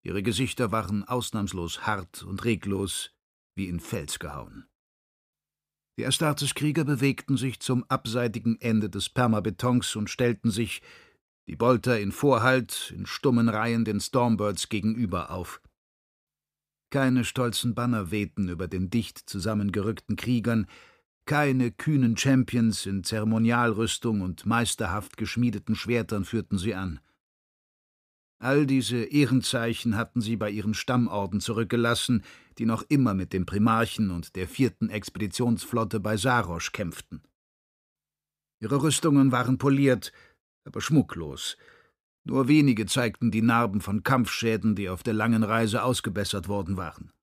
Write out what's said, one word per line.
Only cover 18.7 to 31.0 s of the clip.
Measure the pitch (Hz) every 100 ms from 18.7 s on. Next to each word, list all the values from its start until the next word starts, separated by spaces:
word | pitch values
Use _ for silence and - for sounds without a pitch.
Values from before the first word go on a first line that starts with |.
| 90 92
dicht | 117 101 -
zusammengerückten | - 101 95 107 101 104 101 110 -
Kriegern, | 107 113 120 110 113 101 - - _ _ _
keine | - 147 147 131 123
kühnen | - - 147 120
Champions | 110 135 131 123 120 113 101
in | 98 98
Zeremonialrüstung | - 110 107 110 113 120 120 104 113 - 117 104
und | 92 85
meisterhaft | 104 117 113 - 101 101 98 -
geschmiedeten | 104 117 123 104 -
Schwertern | 107 - 120 101 107
führten | 92 113 92 98
sie | 101
an. | 95 95 76 _ _ _ _ _ _ _ _ _ _ _ _ _ _
All | 120 143
diese | 143 135 110 123
Ehrenzeichen | 110 147 127 127 - 123 117 113 120 107
hatten | 117 123
sie | 107 113
bei | 107
ihren | 104 101
Stammorden | 104 - 123